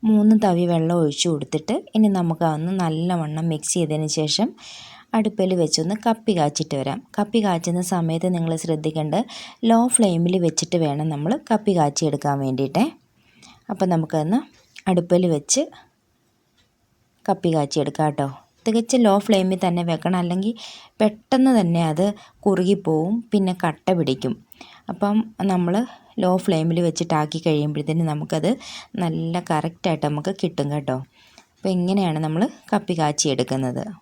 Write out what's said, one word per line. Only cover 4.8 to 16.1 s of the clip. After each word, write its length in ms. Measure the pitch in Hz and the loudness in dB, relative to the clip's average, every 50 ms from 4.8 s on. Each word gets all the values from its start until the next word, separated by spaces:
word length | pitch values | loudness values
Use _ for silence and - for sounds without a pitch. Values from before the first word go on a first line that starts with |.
| - - - - - _ - 226 | -20 -20 -20 -20 -18 _ -2 0
അടുപ്പിൽ 320 | 214 214 202 - 190 185 185 175 | 0 0 0 0 0 0 2 2
വെച്ചൊന്ന് 340 | 165 151 - - 160 170 202 214 - | 2 2 2 0 0 -2 -4 -2 0
കപ്പി 260 | 240 220 226 - - 208 175 | 0 -2 0 0 -2 0 2
കാച്ചിട്ട് 360 | 151 147 147 - 156 - - 139 | 2 0 0 -4 -6 -4 -4 -4
വരാം. 180 | 131 135 139 214 - _ _ | -4 -4 -6 -6 -10 _ _
കപ്പി 240 | - 208 208 - 233 208 | -4 -4 0 0 0 2
കാച്ചുന്ന 360 | 202 180 165 170 175 170 180 180 180 196 | 2 0 0 0 -2 -2 -2 -2 -2 -2
സമയത്ത് 380 | 180 165 165 160 165 165 185 180 | 0 0 0 0 0 0 0 0
നിങ്ങൾ 160 | 170 165 165 165 160 - | 0 0 -2 -2 -4 -2
ശ്രദ്ധിക്കേണ്ടത് 600 | 165 160 151 156 160 156 160 156 151 147 190 214 - - - - - - _ - 226 | -2 -2 -2 -2 -2 -2 -2 -2 0 0 -2 -2 -2 -8 -18 -18 -18 -14 _ 2 4
ലോ 100 | 226 226 233 254 247 | 4 4 4 4 4
ഫ്ലെയിമിൽ 420 | - 233 196 175 165 170 175 185 190 175 | 4 4 4 4 2 2 2 2 2 2
വെച്ചിട്ട് 340 | 165 165 - - 160 - 175 165 | 2 0 0 -4 -2 0 0 0
വേണം 240 | 151 139 147 151 160 156 | 0 0 -2 -2 -2 -2
നമ്മൾ 180 | 143 147 165 233 302 - - | -2 -2 -2 -2 -2 -2 -2
കപ്പി 240 | 233 208 214 - 196 175 | -2 0 2 2 2 2
കാച്ചിയെടുക്കാൻ 580 | 156 147 139 - 170 156 143 139 - 147 139 139 139 | 2 2 2 0 -2 0 -2 0 -2 -2 -2 0 -2
വേണ്ടിയിട്ടേ. 400 | 135 131 127 139 131 139 - 226 320 - - _ _ _ _ _ _ _ _ - - - _ _ - 208 | -2 -2 -2 -2 -2 0 0 0 0 -2 -10 _ _ _ _ _ _ _ _ -20 -20 -20 _ _ -12 -4
അപ്പം 180 | 180 196 185 180 | -2 0 0 2
നമുക്കതൊന്ന് 460 | 165 160 156 - 160 151 160 202 254 311 - _ _ _ _ _ - _ - 185 | 0 0 0 -2 -2 0 0 0 -2 -2 -4 _ _ _ _ _ -8 _ 0 0
അടുപ്പിൽ 340 | 180 170 175 180 175 180 180 165 | 0 2 4 2 4 4 2 0
വെച്ച് 300 | 147 147 - - 254 302 - - - - _ _ _ _ _ | 0 0 -2 -2 -2 -2 -4 -6 -20 -20 _ _ _ _ _